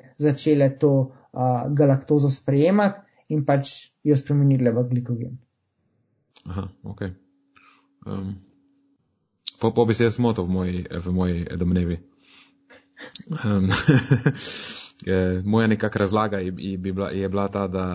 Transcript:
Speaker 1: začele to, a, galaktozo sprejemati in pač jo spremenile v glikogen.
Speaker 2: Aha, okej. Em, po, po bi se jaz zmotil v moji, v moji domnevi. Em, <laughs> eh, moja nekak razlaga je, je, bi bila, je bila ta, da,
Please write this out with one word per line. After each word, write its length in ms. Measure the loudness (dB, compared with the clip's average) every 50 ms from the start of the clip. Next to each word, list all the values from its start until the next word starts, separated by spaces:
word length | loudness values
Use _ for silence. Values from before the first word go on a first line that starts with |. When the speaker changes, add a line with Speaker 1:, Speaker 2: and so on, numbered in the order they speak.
| -6 -14 _
Speaker 1:
začele 520 | -2 0 0 0 0 2 2 4 4 4 2 2
to, 160 | 2 2 4 4 2 0 -2 -6 -14 _ _
a, 160 | -6 -2 0 0 0 0 -2
galaktozo 640 | -2 2 2 4 4 4 2 2 2 2 2 4 2
sprejemati 720 | 0 -2 -2 0 2 4 4 4 4 4 2 2 0 -4 -12 _ _ _ _ -4
in 100 | -4 -2
pač 280 | 0 2 0 0 0 -4 -10 -14 -16 -20 _ _
jo 120 | 0 2 2
spremenile 540 | 2 2 0 2 2 4 4 4 4 2 2
v 140 | 2 0 0
glikogen. 520 | 0 -2 -4 -2 -4 -6 -6 -6 -10 -12 -16 _ _ _ _ _ _ _ _ _ _ _ _ _ _ _ _ _ _ _ -20
Speaker 2:
Aha, 240 | _ -10 -8 -8 -8 -10 -14 _
okej. 320 | -16 -16 -10 -10 -10 -10 -10 -14 _ _ _ _ _ _ _ _ _ _ _ _ _ _ _ _
Em, 320 | -12 -10 -8 -8 -8 -10 -10 -12 -16 _ _ _ _ _ _ _ _ _ _ _ _ _ _ _ _ _ _ _ _ -12 -6
po, 160 | _ -2 0
po 140 | 2 4 2
bi 100 | 4 4
se 100 | 2 2
jaz 100 | 2 2
zmotil 300 | 2 0 0 0 0 -2
v 60 | -2
moji, 260 | -2 -2 -2 -2 -4 -6 -6 -8 -10 -8
v 140 | -4 -2
moji 260 | -2 0 0 0 -2 -2 -4 -6 -4
domnevi. 420 | -4 -2 0 0 0 0 0 -4 -6 -8 _ _ _ _ _ -20 -20 _ _ _ _ _ _ -20 -20 _ _ _ -20 -20 -20 -20 -20 -12 -12 -10 -4
Em, 320 | -2 0 0 2 2 0
<laughs> 1300 | 0 2 4 4 4 4 4 4 2 2 2 0 -2 -2 -6 -10 -10 -10 -10 -12 -12 -14 -16 -18 -20 -10 -4
eh, 360 | 0 0 2 2 0 0 -2
moja 240 | 0 0 2 2 4
nekak 300 | 4 2 0 0 -2 -2
razlaga 420 | -2 0 0 2 0 0 0 -2 -4
je, 140 | -4 -6 -6
je, 220 | -8 -8 -8 -6
bi 140 | -6 -6 -6
bila, 180 | -4 -4 -4 -4
je 160 | -4 -4 -4
bila 200 | -2 -2 -2 -2
ta, 180 | -2 -2 -4 -4
da, 220 | -4 -4 -4 -4 -4